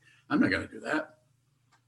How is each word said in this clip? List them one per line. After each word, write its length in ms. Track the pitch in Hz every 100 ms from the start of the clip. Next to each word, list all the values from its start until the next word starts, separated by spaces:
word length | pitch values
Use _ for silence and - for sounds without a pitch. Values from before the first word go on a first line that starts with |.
| - - -
I'm 100 | 147
not 100 | 101
gonna 180 | 90 -
do 120 | -
that. 360 | 113 156 - - _ _ _ _ _ _